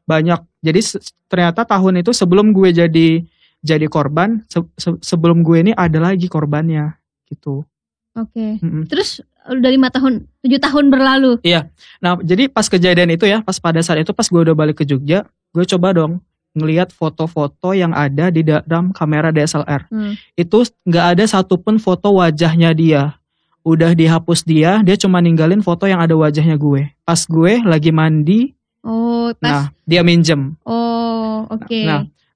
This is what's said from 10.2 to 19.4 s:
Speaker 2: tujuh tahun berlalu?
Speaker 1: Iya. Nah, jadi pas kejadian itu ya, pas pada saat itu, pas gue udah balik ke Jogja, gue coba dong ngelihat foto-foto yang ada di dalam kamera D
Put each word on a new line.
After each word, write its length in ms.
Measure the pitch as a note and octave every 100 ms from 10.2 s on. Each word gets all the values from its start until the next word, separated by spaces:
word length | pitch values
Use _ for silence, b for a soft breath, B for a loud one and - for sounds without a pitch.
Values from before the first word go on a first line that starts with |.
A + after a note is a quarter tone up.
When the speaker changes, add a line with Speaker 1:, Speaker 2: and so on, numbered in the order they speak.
| - _
Speaker 2:
tujuh 160 | B3+ C#4
tahun 320 | C#4+ C#4+ C#4+
berlalu? 480 | C4 C4+ C4+ C4 A#3
Speaker 1:
Iya. 320 | E3+ E3+ D3 _ b b
Nah, 160 | F3+ F3
jadi 320 | E3 F#3 C4+
pas 160 | A3+ G#3+
kejadian 480 | F#3 F3+ F3 F3 E3
itu 80 |
ya, 160 | G#3 G#3+
pas 160 | G#3+ -
pada 240 | E3+ D#3+
saat 240 | E3 D#3
itu, 80 | D#3+
pas 160 | - A3+
gue 240 | E3+ D#3+
udah 0 |
balik 320 | D#3 D#3 D3
ke 20 | D3
Jogja, 380 | C#3 C#3+ F#3 - _ _ E3
gue 80 |
coba 320 | F3+ F#3 F#3 F3+
dong 240 | D#3 F3+ - _ _ D#3
ngelihat 320 | D#3 D#3+ F#3
foto-foto 800 | _ D#3 D#3 D#3+ D#3+ D3 - F#3
yang 240 | G3 E3+ D3+
ada 320 | C#3+ C#3 F3
di 160 | D#3+
dalam 480 | D#3 D3+ - E3 F3+
kamera 400 | F#3+ D3+ D3+ D#3+
D 160 | D#3+